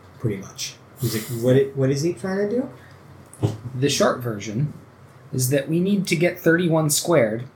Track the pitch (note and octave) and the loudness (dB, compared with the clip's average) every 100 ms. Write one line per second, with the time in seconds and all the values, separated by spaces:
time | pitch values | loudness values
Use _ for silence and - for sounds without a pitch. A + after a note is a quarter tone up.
0 | - - A#2 F#2+ - - - - - - | -20 -8 -4 -4 -8 -12 -12 -12 -20 -8
1 | A2+ A2 A#2 A#2 B2 C3+ C3+ C#3 C3 C#3+ | -4 -4 -6 -2 2 4 2 0 0 0
2 | E3+ F3 F#3+ F#3+ G#3 B3 C4+ - - - | -2 -4 -4 -2 -2 -2 -4 -8 -20 -20
3 | - - - - G#2+ - - B2 C#3+ - | -20 -20 -20 -4 -4 -4 -10 -2 0 2
4 | G3+ C3 A#2+ G2+ G#2+ G#2+ D3 - - - | 0 0 -4 -8 -6 -4 -4 -6 -20 -20
5 | - - - B2+ B2+ C#3 C#3+ E3 F#3 G3+ | -20 -20 -8 -4 0 0 0 0 2 0
6 | - D#3+ F3 - E3 E3 F3 D#3+ D3+ - | 0 2 0 2 4 4 4 2 2 0
7 | - D#3+ A2 A2+ B2+ | 4 4 4 0 -8